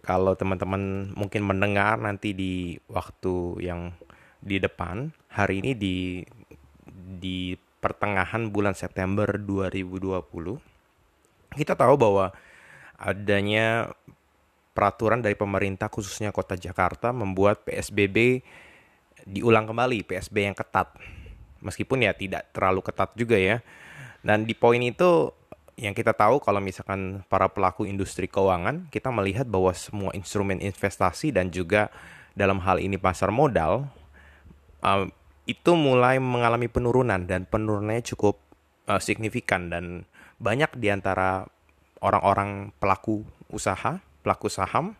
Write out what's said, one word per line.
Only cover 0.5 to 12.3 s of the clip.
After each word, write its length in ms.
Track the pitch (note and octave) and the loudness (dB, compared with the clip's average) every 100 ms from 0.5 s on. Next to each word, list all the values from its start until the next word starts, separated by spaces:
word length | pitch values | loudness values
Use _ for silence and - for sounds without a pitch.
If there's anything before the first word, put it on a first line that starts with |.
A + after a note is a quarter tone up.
| F#2 F#2+ G2 G2 G2 G2 - | -4 -2 -4 -4 -6 -8 -8
mungkin 240 | G2+ A2 | -4 -2
mendengar 560 | G2+ F#2+ G2+ G2+ G2+ A2+ | -2 0 0 2 2 0
nanti 320 | G#2+ G2 G#2+ | -2 -4 -4
di 480 | F#2+ F#2+ F#2 F2 E2+ _ | -4 -4 -4 -6 -10 _
waktu 720 | F#2+ - - F#2+ F2+ F2 F2+ | -8 -8 -6 -4 -2 -4 -6
yang 320 | F2 F2 F2 F2 - - _ _ | -6 -6 -8 -12 -20 -20 _ _
di 240 | G2+ G2 | -4 -2
depan, 480 | G2 - F2 F#2+ D#3 - _ | -2 -4 -8 -6 -8 -12 _
hari 240 | - G2 F#2+ | -2 0 0
ini 160 | - | -4
di, 480 | B2 G2 F#2 F#2 F2+ - A2+ - - - _ - | -2 -2 -2 -4 -8 -12 -20 -20 -20 -20 _ -20
di 640 | F#2+ F#2 F#2 F#2 F#2 F2+ F2+ | -20 -16 -10 -6 -6 -6 -8
pertengahan 960 | _ _ - - G#2 F#2+ F2+ A2+ A2+ | _ _ -6 -2 -2 0 0 -2 -2
bulan 160 | G2+ G2+ | 0 0
September 560 | F#2+ F2+ - F#2 G2+ G2+ | 0 -6 -4 0 0 0
dua 320 | G2+ G2+ G2 F#2 | -2 -2 -2 -2
ribu 320 | F#2+ F#2 F#2 | -4 -6 -6
dua 240 | F#2+ F#2 | -4 -4
puluh, 400 | E2+ F2 E2 B2+ _ _ _ _ _ _ _ _ _ C#3+ | -6 -10 -8 -10 _ _ _ _ _ _ _ _ _ -8
kita 160 | D3+ | -4
tahu 240 | - B2+ C#3+ | 4 6 8
bahwa 320 | A2 G2 F#2 | 6 6 2